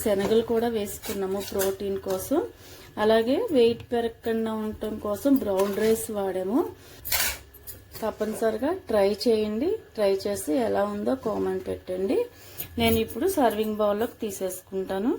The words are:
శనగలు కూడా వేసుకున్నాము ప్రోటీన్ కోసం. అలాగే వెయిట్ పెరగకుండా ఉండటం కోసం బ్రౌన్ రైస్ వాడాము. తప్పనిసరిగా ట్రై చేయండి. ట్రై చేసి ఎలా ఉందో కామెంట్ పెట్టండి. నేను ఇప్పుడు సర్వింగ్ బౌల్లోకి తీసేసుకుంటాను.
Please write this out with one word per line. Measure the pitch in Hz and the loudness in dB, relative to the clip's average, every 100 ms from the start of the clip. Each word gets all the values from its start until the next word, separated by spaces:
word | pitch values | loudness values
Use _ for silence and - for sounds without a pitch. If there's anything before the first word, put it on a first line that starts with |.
శనగలు | 220 196 202 220 226 | 2 2 4 2 4
కూడా | 226 233 226 | 2 0 0
వేసుకున్నాము | 202 - - 202 190 196 196 | -4 -8 -8 -4 -2 -2 -2
ప్రోటీన్ | 202 190 190 202 196 196 | 0 0 0 -4 -4 -4
కోసం. | 190 - 294 466 - - - - - | -4 0 -2 -2 -8 -20 -20 -12 0
అలాగే | 214 226 226 302 480 269 | 4 4 4 0 2 4
వెయిట్ | 233 233 - | 4 2 -2
పెరగకుండా | 233 233 - 233 226 220 220 | -2 -2 -4 -4 -2 -2 -4
ఉండటం | 214 208 214 214 208 | -6 -6 -6 -6 -4
కోసం | 202 285 269 | 0 4 4
బ్రౌన్ | 202 190 202 202 | 4 2 2 2
రైస్ | 220 220 - 208 | 2 2 0 -4
వాడాము. | 190 185 185 262 440 - - - - - - - - - - - - - | -2 -2 0 0 0 -6 -18 -16 -4 -2 -2 -4 -14 -20 -18 -18 -18 -6
తప్పనిసరిగా | 214 208 214 214 226 214 269 370 - | -6 -4 -4 0 -2 0 -2 -4 0
ట్రై | 214 196 214 247 | 2 2 2 2
చేయండి. | 220 214 214 320 440 - - | 2 0 -2 -2 -2 -6 0
ట్రై | 202 196 202 | 2 2 0
చేసి | 196 285 294 214 | -4 0 0 2
ఎలా | 196 208 | 0 0
ఉందో | 208 214 262 226 | -2 -2 -2 -2
కామెంట్ | 202 190 185 190 | -2 -2 -2 -4
పెట్టండి. | 185 - 185 196 381 480 - - - - - | -6 -6 -2 0 0 0 -8 -16 -14 -8 0
నేను | 226 226 226 | 2 2 0
ఇప్పుడు | 226 349 311 | -2 0 4
సర్వింగ్ | 233 208 220 214 | 2 2 -2 0
బౌల్లోకి | 208 208 240 - | 2 2 -2 -4
తీసేసుకుంటాను. | 220 190 190 185 - 190 185 190 233 | -8 -4 -6 -6 -6 -6 -4 -2 0